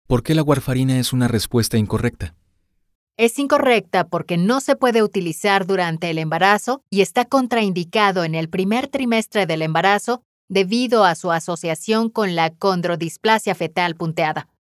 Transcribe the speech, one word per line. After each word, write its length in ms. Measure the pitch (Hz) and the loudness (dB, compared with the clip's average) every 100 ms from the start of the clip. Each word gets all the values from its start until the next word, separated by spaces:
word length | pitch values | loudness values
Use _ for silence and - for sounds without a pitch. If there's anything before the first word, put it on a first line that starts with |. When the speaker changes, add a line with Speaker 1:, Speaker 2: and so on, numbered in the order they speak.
| - | -2
Speaker 1:
¿Por 160 | 123 | -2
qué 120 | - | 0
la 80 | 156 | 0
warfarina 560 | 147 139 - 127 131 127 | 2 0 0 0 0 0
es 140 | 123 | 0
una 160 | 127 120 | 0 2
respuesta 480 | 113 - 120 110 117 | 0 0 0 0 0
incorrecta? 580 | 104 107 120 - 92 _ _ _ _ _ _ _ _ - | 0 -2 -4 -6 -12 _ _ _ _ _ _ _ _ 0
Speaker 2:
Es 200 | 226 - | 0 0
incorrecta 720 | 277 285 285 226 - 190 170 | 0 2 4 2 0 -2 -2
porque 300 | 170 - 175 | -4 -4 0
no 240 | 185 269 | 2 0
se 120 | - | 0
puede 280 | 269 254 226 | 0 2 2
utilizar 640 | 214 202 170 160 208 196 185 | 0 -2 -6 -4 0 0 0
durante 420 | 190 175 160 175 | -2 -2 -4 -4
el 80 | 160 | -4
embarazo 680 | 160 160 190 208 - 269 - | -4 2 4 2 0 -6 -4
y 140 | 190 | 0
está 240 | 185 247 240 | 0 0 0
contraindicado 1000 | 269 247 233 208 175 170 214 202 185 | 0 0 0 0 -2 -2 2 2 2
en 100 | 165 | -2
el 140 | 160 160 | -2 -4
primer 400 | 185 190 233 277 | -4 -2 -2 -4
trimestre 560 | 269 247 226 - 214 | -4 -2 -2 -2 -2
del 160 | 180 160 | 0 -2
embarazo 600 | 160 160 185 202 - 247 _ _ - | 0 2 2 2 0 -6 _ _ -4
debido 560 | 185 185 233 247 233 | -2 0 0 2 4
a 100 | 185 | 4
su 180 | 160 185 | 2 -2
asociación 760 | 165 175 170 170 156 - 220 226 | -2 -2 -6 -4 -6 -2 0 0
con 280 | 226 196 170 | -2 -2 0
la 180 | 160 | -2
condrodisplasia 1000 | 165 202 180 170 170 165 - 214 220 - | 0 0 0 -2 -4 -6 -4 0 0 0
fetal 420 | 175 160 185 175 170 | -4 -4 -2 -4 -4
punteada. 520 | 165 160 156 156 - _ _ | -6 -2 -2 -4 -10 _ _